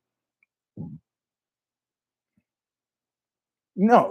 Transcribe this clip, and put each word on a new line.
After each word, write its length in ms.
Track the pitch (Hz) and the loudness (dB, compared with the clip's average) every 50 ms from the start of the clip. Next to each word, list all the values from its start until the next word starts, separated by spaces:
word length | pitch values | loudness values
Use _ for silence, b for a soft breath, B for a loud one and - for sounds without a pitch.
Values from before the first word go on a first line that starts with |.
| _ _ _ _ _ _ _ _ _ _ _ _ _ _ - - - - 160 160 _ _ _ _ _ _ _ _ _ _ _ _ _ _ _ _ _ _ _ _ _ _ _ _ _ _ _ _ _ _ _ _ _ _ _ _ _ _ _ _ _ _ _ _ _ _ _ _ _ _ _ _ _ _ - - | _ _ _ _ _ _ _ _ _ _ _ _ _ _ -20 -18 -18 -18 -18 -20 _ _ _ _ _ _ _ _ _ _ _ _ _ _ _ _ _ _ _ _ _ _ _ _ _ _ _ _ _ _ _ _ _ _ _ _ _ _ _ _ _ _ _ _ _ _ _ _ _ _ _ _ _ _ -6 -2
No, 300 | 185 226 240 202 - - | 0 4 4 4 2 2